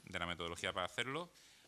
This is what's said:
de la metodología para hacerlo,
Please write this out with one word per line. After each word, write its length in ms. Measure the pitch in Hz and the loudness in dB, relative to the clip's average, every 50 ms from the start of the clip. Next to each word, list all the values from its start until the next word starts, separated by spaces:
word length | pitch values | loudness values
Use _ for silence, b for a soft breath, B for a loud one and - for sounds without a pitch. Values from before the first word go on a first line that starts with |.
| - | -8
de 140 | - - 92 | -4 0 0
la 80 | 87 | 2
metodología 460 | 85 87 82 87 85 85 - - 92 92 | 2 2 0 0 0 0 2 0 2 2
para 140 | 98 90 | 4 2
hacerlo, 460 | 87 - - 120 127 139 156 175 175 B B B B B B B | 2 2 0 0 2 0 -2 -2 -4 B B B B B B B